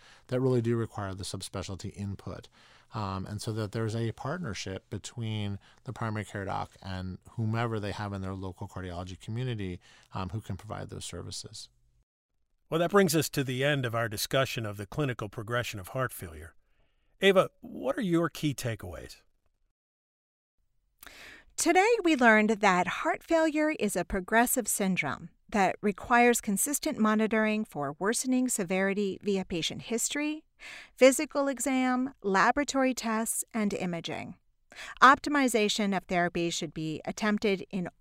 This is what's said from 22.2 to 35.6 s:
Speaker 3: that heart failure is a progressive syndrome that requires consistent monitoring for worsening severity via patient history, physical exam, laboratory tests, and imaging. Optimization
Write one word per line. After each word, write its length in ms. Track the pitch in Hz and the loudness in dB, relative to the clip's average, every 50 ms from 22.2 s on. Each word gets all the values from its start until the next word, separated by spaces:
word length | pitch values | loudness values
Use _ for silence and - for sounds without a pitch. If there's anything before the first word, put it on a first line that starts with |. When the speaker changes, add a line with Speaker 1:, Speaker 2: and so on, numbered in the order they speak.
| 254 233 214 214 214 214 | 8 8 8 8 6 4
Speaker 3:
that 380 | 226 202 214 202 180 180 180 180 | 2 4 4 4 6 4 4 2
heart 340 | - - - 311 359 - | 0 -4 -2 -2 -2 -2
failure 540 | - - 330 320 320 320 277 302 302 311 311 - | -2 2 2 4 4 4 2 2 0 0 0 0
is 160 | - 202 - | -2 -2 0
a 80 | 190 170 | -2 -2
progressive 640 | - - 196 180 - 220 226 247 - - 262 208 - | -2 -2 -4 -2 2 4 4 4 4 2 0 -2 -2
syndrome 600 | - - 208 190 185 175 - 139 113 - 170 175 _ _ _ - | 0 0 0 0 0 0 0 -2 -4 -6 -10 -14 _ _ _ -4
that 260 | - 208 190 170 - - | 0 2 2 2 2 0
requires 600 | - 208 196 - - - 247 240 240 240 240 - | -2 -2 -2 -2 0 4 6 6 8 8 6 4
consistent 560 | - - 196 196 - 294 294 - - 311 285 - | 2 -2 -2 0 0 0 -2 -2 -2 -2 0 2
monitoring 680 | 214 214 214 214 220 208 220 220 220 214 214 214 214 | 2 2 4 4 2 2 2 2 2 2 0 -2 -4
for 320 | - - 151 143 139 147 - | -4 -6 -6 -6 -6 -4 -2
worsening 500 | 180 202 240 - - 254 254 254 254 247 | -2 0 0 0 0 0 2 2 2 2
severity 720 | - - 190 165 190 185 196 196 190 202 208 196 185 - | 0 -2 -2 0 0 0 2 2 0 0 0 -2 -2 -4
via 240 | - 208 196 190 185 | -2 -2 0 0 -2
patient 380 | - 196 165 160 - - 156 139 | -2 -4 -4 -4 -4 -6 -6 -8
history, 600 | - 226 233 - - - 294 294 302 302 311 - _ _ _ - - - - - - _ | -4 -4 -2 -2 -2 -2 -2 -2 -2 -4 -6 -10 _ _ _ -20 -18 -18 -18 -18 -10 _
physical 520 | - 254 262 262 - 311 - - 285 277 277 | 6 8 8 8 6 0 -4 -2 0 0 0
exam, 680 | 269 240 - 277 262 254 254 254 254 247 254 262 - _ - | 0 -2 -2 0 0 2 2 2 2 0 -2 -4 -6 _ -2
laboratory 720 | 202 190 190 180 226 247 285 285 - - 269 262 262 247 | 0 2 4 4 4 4 2 0 0 0 2 2 2 0
tests, 480 | - - 233 220 220 226 - - - - _ - | 0 -2 -2 -2 -2 -2 -2 -4 -6 -6 _ -4
and 220 | 226 208 202 202 | -2 -2 0 -2
imaging. 580 | - - 175 175 165 170 - 135 95 107 - - - _ _ _ _ _ _ - - - - - - | -2 -4 -4 -4 -6 -6 -6 -8 -8 -8 -10 -14 -18 _ _ _ _ _ _ -20 -18 -16 -12 0 6
Optimization 960 | - 254 285 - - 285 294 285 269 247 - 226 | 8 8 8 8 4 0 2 2 2 4 4 4